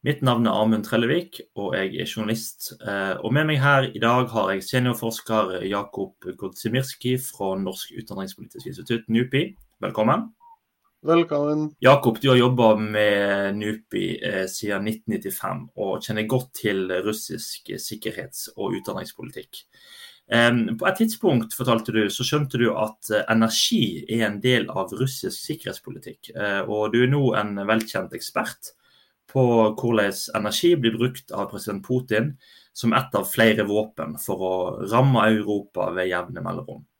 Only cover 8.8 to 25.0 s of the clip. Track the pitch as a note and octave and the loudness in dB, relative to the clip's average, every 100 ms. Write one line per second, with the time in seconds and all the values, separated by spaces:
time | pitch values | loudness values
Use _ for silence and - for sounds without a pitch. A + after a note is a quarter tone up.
8.8 | - A2+ - A2+ B2+ C3+ G3 - _ _ | -4 -4 0 0 2 0 -2 -8 _ _
9.8 | G2 G#2+ A2 F3 A3+ _ - - _ _ | -6 0 2 2 -2 _ -20 -20 _ _
10.8 | _ _ D3 E3+ D#3+ D3 D3 D3+ D3+ - | _ _ 2 2 4 0 0 0 -4 2
11.8 | B2+ C3+ B2+ A2 C#3 B2 B2 B2 A2+ G#2+ | 6 6 4 2 4 6 6 6 6 4
12.8 | G#2+ G#2+ G#2 G2+ G2+ G2 G2 G#2 G#2+ A2 | 2 2 4 4 2 0 -2 -2 -4 -6
13.8 | _ G2 F#2+ - - F#2+ F#2+ - G#2 G2 | _ -4 -2 -4 -4 -4 -4 -4 -4 -2
14.8 | G#2 A2 - G2 G2 - F#2+ F#2 F2 - | -2 -6 -4 -4 -4 -6 -6 -6 -10 -6
15.8 | G2 F#2+ - G#2+ A2 B2+ C3 - A2 F#2+ | -4 -4 -4 -4 0 -2 -2 -6 -2 -2
16.8 | F#2 F#2 G2+ G#2+ - - - - - - | -2 -2 -2 -4 -8 -10 -10 -12 -12 -12
17.8 | - - - - - - - - G2 G2 | -10 -8 -8 -8 -12 -12 -14 -8 -6 -6
18.8 | G2+ F#2+ F2+ - - - - - _ _ | -6 -8 -10 -14 -16 -16 -16 -20 _ _
19.8 | - - - - _ A#2 A#2+ A#2+ A2+ A2+ | -20 -20 -20 -20 _ 2 4 2 0 0
20.8 | F3+ F#3 A3+ - F#3+ B2+ A2 - D3+ A2+ | -2 2 0 2 2 2 0 -4 0 0
21.8 | A2 A2 G2+ - A#2+ D3+ C#3+ B2 A#2 G#2 | 0 0 0 -2 -2 0 0 0 0 2
22.8 | G#2+ - - G#2+ - A2+ A2+ - - A2+ | -4 -4 -2 -2 2 4 4 2 2 2
23.8 | G2+ - - A2+ G#2+ G2+ B2 B2 - G2 | 0 -2 -4 -2 -2 0 2 2 0 -6
24.8 | F#2 - | -6 -2